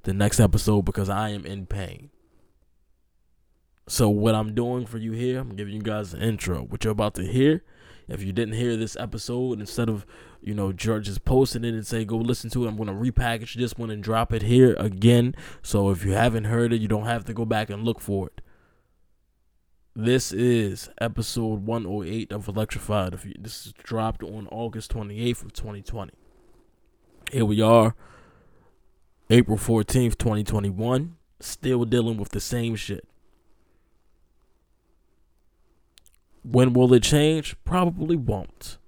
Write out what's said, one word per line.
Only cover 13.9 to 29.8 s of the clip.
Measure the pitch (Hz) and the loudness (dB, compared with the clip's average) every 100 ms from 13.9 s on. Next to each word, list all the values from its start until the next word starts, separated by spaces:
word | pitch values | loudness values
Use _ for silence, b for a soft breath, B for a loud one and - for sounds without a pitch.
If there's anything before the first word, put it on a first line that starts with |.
and | 104 | -6
drop | 101 113 117 | -2 0 0
it | 113 | 0
here | 101 123 127 - | 4 8 8 6
again. | 107 95 113 120 123 - B B | -2 4 6 8 4 -2 B B
So | - 104 98 | -2 2 2
if | 90 | 2
you | 95 | 0
haven't | 98 120 113 | 2 2 2
heard | 107 117 117 | 0 2 2
it, | 117 | 0
you | 107 | 0
don't | 107 | 0
have | 110 117 107 | 0 -4 -4
to | |
go | 110 | -6
back | 110 110 107 | -2 -2 -2
and | 101 | -4
look | 113 113 | -4 -4
for | - 98 92 | -4 -4 -4
it. | - - _ _ _ _ _ _ _ _ _ _ _ _ _ _ - | -12 -20 _ _ _ _ _ _ _ _ _ _ _ _ _ _ -2
This | 113 131 - | 2 2 0
is | 98 123 117 101 95 - - | 0 2 4 0 -4 -12 -6
episode | 113 104 110 - 113 107 104 | -6 -4 -4 -4 -4 -4 -4
one | 117 | -4
oh | 95 104 | -4 -6
eight | 85 110 - | -6 -6 -6
of | 101 98 | -8 -6
Electrified. | 101 107 - - 104 92 | -4 -4 -6 -2 -2 -2
If | 92 | -6
you, | 98 - | -14 -16
this | 107 - - | -14 -16 -18
is | |
dropped | - - 113 110 110 | -20 -8 -4 -4 -6
on | 85 107 101 | -10 -12 -12
August | 110 117 110 - | -8 -8 -8 -8
twenty-eighth | 117 104 104 120 120 | -8 -8 -4 -4 -4
of | 98 | -8
twenty | - 110 101 | -10 -10 -10
twenty. | - 113 95 _ _ _ _ - _ _ _ _ _ _ - | -10 -10 -10 _ _ _ _ -20 _ _ _ _ _ _ -6
Here | 135 | -2
we | 107 104 | 0 2
are, | 110 117 110 - b b b b b b b b _ _ _ _ _ | 6 8 6 0 b b b b b b b b _ _ _ _ _
April | 120 110 107 | 4 6 0
fourteenth, | - 113 | 0 0